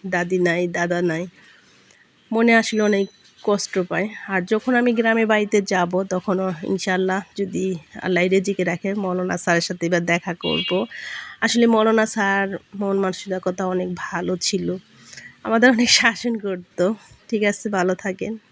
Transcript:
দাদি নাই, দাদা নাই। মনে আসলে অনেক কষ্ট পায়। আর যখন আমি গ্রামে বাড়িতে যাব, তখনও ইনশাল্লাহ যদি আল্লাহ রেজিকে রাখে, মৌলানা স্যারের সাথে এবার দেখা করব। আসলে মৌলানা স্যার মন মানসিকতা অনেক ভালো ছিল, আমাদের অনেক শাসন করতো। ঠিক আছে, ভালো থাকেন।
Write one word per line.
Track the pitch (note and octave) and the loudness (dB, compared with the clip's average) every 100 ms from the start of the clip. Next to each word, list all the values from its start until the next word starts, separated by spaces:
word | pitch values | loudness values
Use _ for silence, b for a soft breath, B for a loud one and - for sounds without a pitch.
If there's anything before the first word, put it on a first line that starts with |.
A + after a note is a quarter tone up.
| F#3+ | -6
দাদি | F3+ F3 F#3 | -4 -2 0
নাই, | F3 E3+ F3 | 2 2 -2
দাদা | F3 F3 F3 | -2 -2 0
নাই। | F3 D#3+ F3+ b b b b b b b b _ - | 0 -2 -6 b b b b b b b b _ -4
মনে | A3 A#3 A3+ | 2 6 6
আসলে | G#3+ G#3+ | 4 0
অনেক | G#3 G3+ G3 _ _ _ | 2 2 -2 _ _ _
কষ্ট | - G3+ - F#3+ | 0 0 0 -4
পায়। | F3+ F3 G#3+ - - | -2 -2 -4 -8 -4
আর | F#3+ | -2
যখন | F3+ A3 C4 B3 | 0 0 2 2
আমি | B3 | 4
গ্রামে | A#3 A3+ A3+ A3 | 2 2 2 4
বাড়িতে | G#3+ G#3 G#3+ | 2 2 0
যাব, | G3 F#3 F3 F#3 | 2 0 0 0
তখনও | F#3+ F#3 - F#3+ F#3 D#3+ | -2 -4 -2 -2 -2 -4
ইনশাল্লাহ | F#3 F#3+ G3 F#3 F#3 F#3+ - - | -4 -4 -2 0 0 -2 -4 -6
যদি | F#3+ F3 F#3+ E3+ - - | -4 -2 -4 -4 -10 -8
আল্লাহ | - F3 | -2 2
রেজিকে | F#3 F#3+ G3 F#3+ | 4 2 2 -2
রাখে, | F3 E3+ G3 | -2 -2 -4
মৌলানা | G#3 F#3 F3+ F#3 F3 | -4 -2 -2 -2 -2
স্যারের | F#3 E3+ | 0 0
সাথে | E3 F3+ E3+ | 0 -4 0
এবার | F3 F3 | 0 2
দেখা | E3+ F#3+ | -2 -2
করব। | E3+ D#3 D#3+ F3+ F3+ A#3 B B B B B | -6 -4 -2 -2 -2 -4 B B B B B
আসলে | A3+ A#3+ A#3 | 0 4 4
মৌলানা | A3 A3 A3 A3 | 6 4 4 2
স্যার | A3+ G3 G3 G3 G3 _ G3+ | 0 0 0 -2 -6 _ -6
মন | G3 G3 | -2 0
মানসিকতা | F#3+ F3+ G3 F#3 F#3 F#3 F#3 | 0 -2 -6 -4 -4 -2 -2
অনেক | F#3 F3+ F3 | -2 -4 -6
ভালো | - F3 F3 F#3 | -6 -6 -4 -2
ছিল, | - F#3+ F3 F#3 - B B B B B | -2 -2 -2 -6 -10 B B B B B
আমাদের | - A3+ B3 | 0 4 6
অনেক | A3+ A#3+ | 4 2
শাসন | - A#3+ - A#3+ A3 | 4 2 2 -4 -4
করতো। | G3 F3+ F3 - F#3 G#3+ B B - | -4 -6 -6 0 0 0 B B -4
ঠিক | G#3+ | 0
আছে, | G#3 G3+ G#3 | 0 -2 -2
ভালো | G3 F#3 F#3 | 0 0 0
থাকেন। | G3 F#3 G#3 A3 _ | -4 -6 -8 -8 _